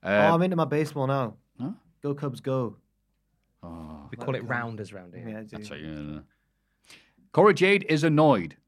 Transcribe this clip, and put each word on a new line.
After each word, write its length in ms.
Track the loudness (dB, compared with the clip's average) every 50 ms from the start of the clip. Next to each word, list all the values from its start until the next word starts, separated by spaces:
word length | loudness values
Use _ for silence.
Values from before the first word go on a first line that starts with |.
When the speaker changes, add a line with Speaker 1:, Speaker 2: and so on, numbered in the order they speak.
| 0
Speaker 1:
Oh, 60 | 2
Speaker 2:
Uh, 260 | 4 6 6 6 6
Speaker 1:
I'm 80 | 4 2
into 140 | 2 2
my 80 | 0 0
baseball 420 | 0 0 -2 -2 -2 -2 -4 -2 0
now. 260 | 0 -2 -2 -4 -6 _ _ _ _ _
Speaker 2:
Huh? 120 | -8 -8 -8 -10 _ _ _ _ _
Speaker 1:
Go 120 | -6 -6
Cubs, 260 | -4 -6 -8 -8 -6
go. 360 | -6 -4 -2 -2 -2 -4 -8 _ _ _ _ _ _ _ _ _ _ _ _ _ _ _ _ _ -18
Speaker 2:
Oh. 440 | -16 -14 -14 -14 -16 -16 -18 -16 -16
Speaker 3:
We 60 | -16
call 180 | -12 -8 -6 -6
it 80 | -6 -6
Speaker 1:
Like, 80 | -6
Speaker 3:
rounders 420 | -6 -6 -6 -8 -10 -12 -12 -14 -14
round 220 | -18 -20 -18 -18
here. 140 | -16 -14 -14
Speaker 1:
Yeah, 100 | -14 -14
I 20 | -14
do. 60 | -14 -16
Speaker 2:
That's 140 | -16 -16 -14
right, 100 | -14 -14
yeah. 400 | -12 -12 -12 -12 -12 -12 -12 -14 -16 _ _ _ _ _ _ _ _ _ _ _ _ _ -20 -20 _ _ _ _ _ _ _
Cora 220 | 4 6 6 6
Jade 300 | 4 4 4 4 2 2 0
is 140 | 0 2 2
annoyed 520 | 4 4 6 6 6 6 4 2 -4 -10 _ _